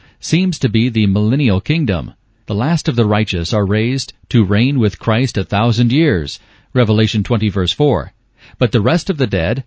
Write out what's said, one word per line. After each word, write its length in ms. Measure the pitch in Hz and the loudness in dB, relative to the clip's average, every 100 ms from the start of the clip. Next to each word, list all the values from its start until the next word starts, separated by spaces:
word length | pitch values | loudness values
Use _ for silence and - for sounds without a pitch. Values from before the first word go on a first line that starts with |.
| - _ | -20 _
seems 400 | - 170 185 165 | -2 0 0 -2
to 100 | 120 | 0
be 200 | 110 123 | 0 0
the 180 | 113 104 | 2 2
millennial 540 | 98 107 135 135 95 | 2 2 2 2 0
kingdom. 540 | - 160 131 87 60 - _ _ - | 0 -2 0 -2 -6 -14 _ _ -6
The 100 | 104 | -4
last 320 | 135 170 - | -2 -2 -2
of 80 | 120 | 0
the 100 | 107 | 2
righteous 480 | 104 107 87 85 | 2 0 -4 -2
are 100 | 107 | -2
raised 500 | 98 107 117 131 - - - | 0 0 0 -4 -8 -16 -2
to 140 | 120 | 2
reign 360 | 92 104 127 139 | 2 2 2 2
with 180 | 107 - | 0 -2
Christ 400 | - 110 131 - | -2 0 0 -4
a 60 | |
thousand 480 | 92 101 120 113 120 | -4 0 0 2 2
years, 480 | 135 160 95 71 - _ _ _ | 2 2 0 -4 -10 _ _ _
Revelation 480 | 127 110 107 110 110 | 0 2 2 2 0
twenty, 280 | 98 113 107 | 0 0 0
verse 200 | 95 87 | -2 -2
four. 440 | - 147 95 64 _ _ _ - - | 0 0 0 -4 _ _ _ -16 -4
But 140 | 123 | 0
the 80 | 110 | 2
rest 300 | 107 170 - | 2 0 -2
of 80 | 156 | -2
the 100 | 123 | -2
dead, 340 | 95 82 131 | 0 -2 -4